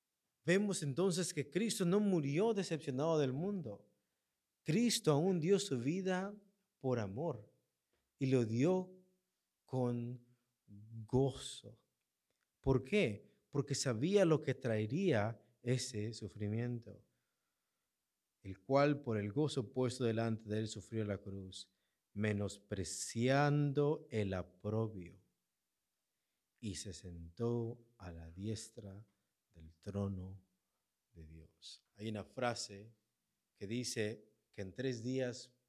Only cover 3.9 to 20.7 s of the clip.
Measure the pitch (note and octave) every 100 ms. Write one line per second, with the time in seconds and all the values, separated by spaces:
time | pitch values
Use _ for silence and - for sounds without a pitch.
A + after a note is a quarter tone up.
3.9 | _ _ _ _ _ _ _ - F3 A#3+
4.9 | - D#3+ C#3+ F#3 F3+ D#3+ G3 - B2+ B2
5.9 | F#3 F#3+ F#3 G3 G#3+ _ _ _ _ C3
6.9 | A#2+ G2+ G#2 E3 A2 G#2 _ _ _ _
7.9 | _ _ - C3+ B2+ A2+ A2+ D#3 F#3 F#3
8.9 | - _ _ _ _ _ _ - C3 B2
9.9 | A#2+ A#2+ B2 _ _ _ _ _ G#2 A2
10.9 | A2+ G#2+ B2+ C3+ - - - A2 A2+ _
11.9 | _ _ _ _ _ _ _ C3+ C3 -
12.9 | G#3 C#3+ G#2 - _ _ C#3+ - C3 C3+
13.9 | A2 E3 G3+ F3 D3+ - - A#2+ A2 G#2+
14.9 | D3 G3 A2+ G#2+ A#2 _ _ A#2+ B2 -
15.9 | G#2 A2 A2+ G#2 G#2 G#2 A2 A#2+ A#2+ G#2
16.9 | G2 _ _ _ _ _ _ _ _ _
17.9 | _ _ _ _ _ G2 F#2+ - C#3 C#3+
18.9 | D3 B2 A2 G2+ C#3 D3+ C#3 G#2 B2+ B2+
19.9 | A2 A#2 A2 A#2 A2 G#2 G#2+ A2